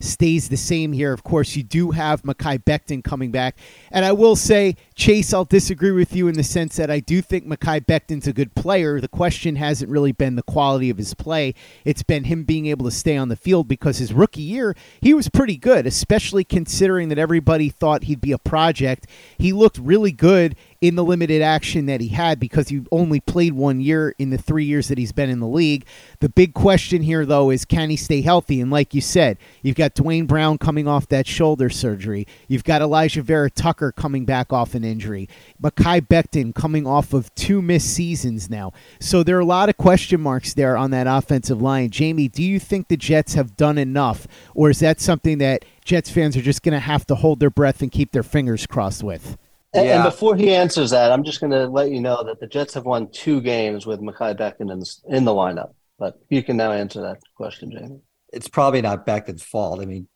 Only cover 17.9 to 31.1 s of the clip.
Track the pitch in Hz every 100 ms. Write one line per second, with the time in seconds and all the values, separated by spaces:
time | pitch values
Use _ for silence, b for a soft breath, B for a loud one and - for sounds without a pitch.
17.9 | 147 - 139 135 127 - 156 165 151 135
18.9 | 131 - B B B 180 190 220 - 127
19.9 | 202 208 131 165 190 170 131 b b 170
20.9 | 170 175 175 165 156 156 156 - 175 139
21.9 | 135 113 123 170 147 123 156 143 143 123
22.9 | 165 170 147 - 175 170 135 139 131 139
23.9 | 160 156 - 135 131 - 156 147 147 -
24.9 | 131 117 - 135 127 113 147 160 143 -
25.9 | B B B 147 - 180 - 196 190 -
26.9 | 175 156 160 143 147 135 131 - 165 156
27.9 | 156 - 147 143 175 - 135 123 143 139
28.9 | 143 - 180 143 98 b b 135 135 147
29.9 | - 160 165 156 151 156 151 151 151 147
30.9 | 143 -